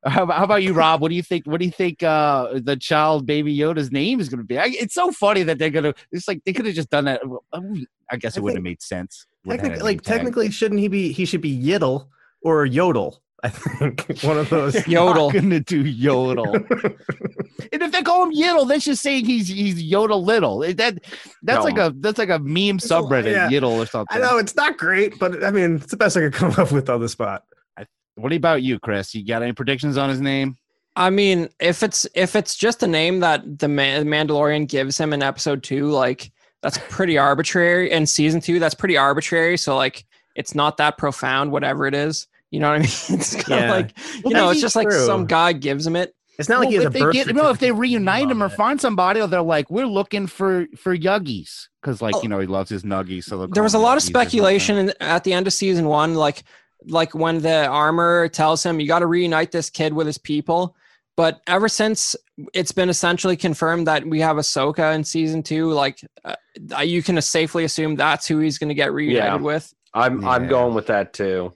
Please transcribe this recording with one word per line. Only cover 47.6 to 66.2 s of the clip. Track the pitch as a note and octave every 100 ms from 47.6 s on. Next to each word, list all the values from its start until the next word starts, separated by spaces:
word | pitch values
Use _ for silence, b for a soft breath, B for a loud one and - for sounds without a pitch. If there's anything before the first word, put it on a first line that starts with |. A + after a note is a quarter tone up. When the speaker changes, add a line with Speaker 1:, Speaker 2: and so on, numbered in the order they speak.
| B3+
Speaker 2:
certificate | A3
Speaker 1:
reunite | B3+ A#3+ F#3+ G#3+ C#4
him | A#3+
or | G3+
Speaker 2:
on |
it. | -
Speaker 1:
find | G#3+ C#4+
somebody, | C4+ F#3+ F#3 G#3+
or | G3+
they're | F3+
like, | E3 D#3 D3
"We're | F#3 C4
looking | G3 G3 G#3 F#3+
for, | - F#3+ F#3 E3+
for | - F#3 F3+
Yuggies," | E3 G#3 D#3+ G#2 - - - _
'cause, | - A2+
like, | A2+ G3+
Speaker 3:
Oh. |
Speaker 1:
you | B2
know, | G2+
he | F#2
loves | F#2+ F#2
his | G#2
Nuggies. | G2+ F#2+ F#2 F#2
So | - G2
they'll | F#2
Speaker 3:
There | F#3+
was | G#3+
a | G#3+
Speaker 1:
call |
him | A3+
Speaker 3:
lot | C#4
of |
Speaker 1:
Yuggies | D4+
or |
something. | B3 A#3+
Speaker 3:
speculation | A#3+ G3 G3 - G#3
in, | F#3+ -
at | D#3 E3+
the | F#3+
end | F3+ F#3+
of |
season | - F#3+ F3+ D#3
one, | D3 D#3
like, | D#3+ D3 D3 - b b b -
like, | E3 D#3+
when | D#3+ E3 E3
the | D#3+ D#3+ C#3+
armor | C#3+ D3+ E3 E3+ E3+ E3
tells | - D#3 D#3+
him, | F3 D#3+
"You | D3
gotta | E3+ F3
reunite | F3 F3 D#3+ E3
this | E3+ D#3+
kid | - D#3
with | D3+ D#3
his | D3+
people." | - D3 D3 E3 F3+ b b b _
But | - E3 D#3+ -
ever | F3+ G#3+
since, | - G#3+ A3 - - _ - -
it's | F#3 E3+
been | - F3+
essentially | E3+ F3 F3 F#3+ F3
confirmed | F#3 D3+ D#3+ E3+ D#3+
that | D3+ D#3+
we | D#3
have | D#3+ D3+
Ahsoka | D3+ - C3+ D3+ D#3
in | D#3
season | D3+ E3 D#3+ D#3+
two. | D#3 D#3 D#3+
Like, | D3+ C#3 C#3 - _